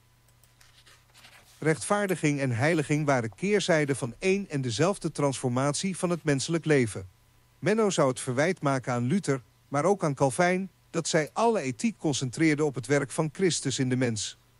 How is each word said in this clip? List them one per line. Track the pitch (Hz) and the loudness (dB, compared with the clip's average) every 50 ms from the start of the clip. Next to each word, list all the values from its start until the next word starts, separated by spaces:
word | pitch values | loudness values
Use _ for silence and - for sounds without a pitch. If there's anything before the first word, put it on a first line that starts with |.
| _ _ _ _ _ _ _ _ _ _ _ _ _ _ _ _ _ - - _ _ _ _ - - - - - - _ - - - | _ _ _ _ _ _ _ _ _ _ _ _ _ _ _ _ _ -20 -20 _ _ _ _ -20 -20 -20 -20 -20 -20 _ -12 -4 -2
Rechtvaardiging | 151 160 - - - 202 208 208 190 180 147 - 151 143 143 | -2 0 0 0 -2 0 0 0 0 -2 0 0 0 0 0
en | 139 131 | 0 -2
heiliging | 120 107 131 156 175 160 139 - 151 151 156 | 0 2 2 2 2 2 0 0 0 0 2
waren | 143 139 127 113 113 - | 2 2 2 0 -2 -6
keerzijden | - - 196 208 202 - - 170 156 151 139 143 | -4 -2 0 0 2 2 2 2 2 2 0 -2
van | - - 127 113 - | -2 -4 -8 -8 -4
één | - 190 190 202 196 - | -2 0 0 0 -2 -4
en | 156 143 | -4 -4
dezelfde | 131 127 110 101 151 180 202 - - 165 - | -4 -2 0 0 2 0 0 0 -4 -6 -4
transformatie | - 143 139 131 - - 131 120 127 135 143 147 - - 196 180 | -2 -2 -2 -2 -2 -4 -2 0 0 0 0 -2 -2 -4 -4 -4
van | - - 175 | -2 -2 -2
het | 175 160 - | -2 0 0
menselijk | 151 143 135 - - 165 165 - | 0 0 0 0 -2 -4 -2 2
leven. | 156 151 139 123 110 - - 95 - _ _ _ _ _ _ _ _ _ _ | 2 4 4 4 2 -2 -8 -14 -16 _ _ _ _ _ _ _ _ _ _
Menno | - 165 214 226 220 202 | -2 0 2 2 2 2
zou | 170 - 151 131 | 2 2 2 2
het | 127 - | 2 -2
verwijt | - - 123 123 147 175 185 - | -4 -4 0 0 0 0 0 0
maken | - 143 135 131 117 - 123 | 0 0 0 0 -2 -2 -2
aan | 120 120 | -2 0
Luther, | 123 165 202 - - 139 131 - _ _ _ _ - | 0 0 0 0 0 -2 -2 -4 _ _ _ _ -6
maar | - 143 139 | -2 0 2
ook | 180 202 190 - | 2 2 2 0
aan | 156 139 | -2 0
Calvijn, | - 143 135 - - 180 175 185 185 196 185 _ _ _ _ | 2 0 0 2 2 2 2 2 0 -2 -6 _ _ _ _
dat | - 170 160 - | -6 -4 -2 0
zij | - 160 151 - - | 2 0 0 0 0
alle | - 220 233 226 196 | 0 2 2 2 2
ethiek | 143 131 123 - - 233 196 - | 0 -2 -4 -2 -2 -4 -2 -2
concentreerden | - 165 135 - 139 127 110 - 160 160 151 139 156 | -2 -2 -2 -2 -2 -4 -2 2 2 2 2 2 0
op | 151 135 | -2 -2
het | 135 120 | -4 -2
werk | - 143 143 143 135 | 0 0 0 0 0
van | - - 160 156 - | -2 -2 -2 -2 -2
Christus | - 190 180 147 - - 139 123 - | 0 0 0 0 0 -2 -2 -2 0
in | 135 127 | 0 0
de | 127 | 0
mens. | 123 131 120 113 104 - - - _ _ _ _ | 0 0 0 -2 -2 -6 -8 -10 _ _ _ _